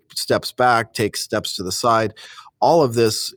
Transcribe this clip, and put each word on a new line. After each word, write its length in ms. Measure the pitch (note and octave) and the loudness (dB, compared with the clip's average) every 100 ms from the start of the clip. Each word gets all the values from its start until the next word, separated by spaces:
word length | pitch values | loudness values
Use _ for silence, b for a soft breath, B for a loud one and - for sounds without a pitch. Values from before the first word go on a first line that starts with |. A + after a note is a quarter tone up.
| _ | _
steps 380 | - - A#2+ - | -8 -2 -2 -2
back, 400 | - B2+ A#2 A2+ | 0 2 2 0
take 240 | - G#2 - | -2 -4 -4
steps 400 | - G#2+ - - | -6 -4 -4 -8
to 80 | |
the 80 | F2+ | -8
side. 420 | - A#2+ A2+ A2 - B B B - | -4 0 2 0 -6 B B B -2
All 240 | A#2+ E3+ | 2 4
of 100 | C3+ | 4
this 400 | A#2 A2+ - - | 2 2 0 -8